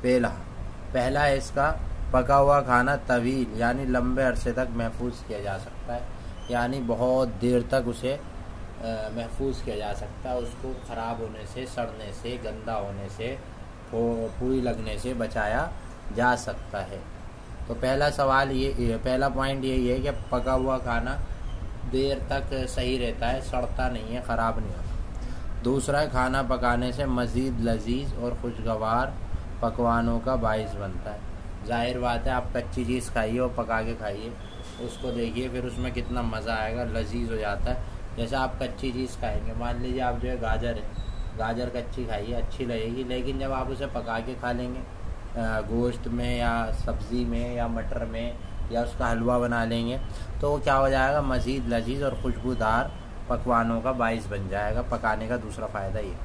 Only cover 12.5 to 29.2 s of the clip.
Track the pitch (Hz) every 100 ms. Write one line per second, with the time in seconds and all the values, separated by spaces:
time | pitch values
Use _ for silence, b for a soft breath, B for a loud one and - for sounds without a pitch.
12.5 | - 117 110 101 98 98 - 113 131 -
13.5 | - - - - 113 117 117 113 101 123
14.5 | 131 123 117 110 107 123 123 113 113 104
15.5 | 117 165 - - - - 107 120 120 -
16.5 | 98 - 101 92 95 - - - - -
17.5 | - - 117 127 135 147 143 139 131 139
18.5 | 131 135 123 117 113 127 131 139 131 135
19.5 | 135 131 131 123 131 139 131 - 127 127
20.5 | 131 131 131 123 117 120 139 - - -
21.5 | - - - 123 131 139 135 - 139 -
22.5 | 135 127 - 127 131 120 113 117 131 -
23.5 | 127 120 - 127 120 110 120 123 113 113
24.5 | 110 104 - - - - - - - -
25.5 | - 120 135 127 143 151 127 127 135 123
26.5 | 127 123 120 127 123 139 123 120 117 131
27.5 | 117 117 110 117 123 139 113 120 117 120
28.5 | 117 113 110 110 117 131 -